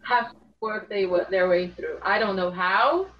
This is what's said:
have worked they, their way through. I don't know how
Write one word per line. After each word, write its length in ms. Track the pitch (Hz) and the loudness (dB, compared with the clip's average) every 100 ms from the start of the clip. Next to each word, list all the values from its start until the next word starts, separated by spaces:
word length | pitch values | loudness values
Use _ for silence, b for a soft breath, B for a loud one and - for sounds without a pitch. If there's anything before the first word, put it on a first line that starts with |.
have 240 | - 240 233 - _ _ | 0 0 0 -14 _ _
worked 300 | 214 214 - | -6 -6 -6
they, 160 | 202 185 180 180 | -2 2 0 2
their 180 | 185 185 | 0 4
way 220 | 180 180 | 2 0
through. 280 | - 160 - | -8 -10 -6
I 160 | 190 214 | -2 0
don't 180 | 214 190 | 0 0
know 140 | 180 | -4
how 560 | 175 180 196 254 339 381 | -2 0 4 2 2 -4